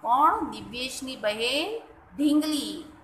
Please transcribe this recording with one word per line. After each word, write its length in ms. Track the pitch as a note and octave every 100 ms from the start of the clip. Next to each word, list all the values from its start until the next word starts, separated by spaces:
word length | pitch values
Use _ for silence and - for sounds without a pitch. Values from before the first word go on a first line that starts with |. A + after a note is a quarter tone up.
કોણ? 500 | - B3 D4+ A4 D#4
દિવ્યેશની 640 | A3 G3+ A#3+ B3+ - C4 B3+
બહેન 640 | G#3+ G#3 A#3 C#4 F4 A4+ - - - -
ઢીંગલી. 680 | D4 D4+ D4+ D4+ - - - -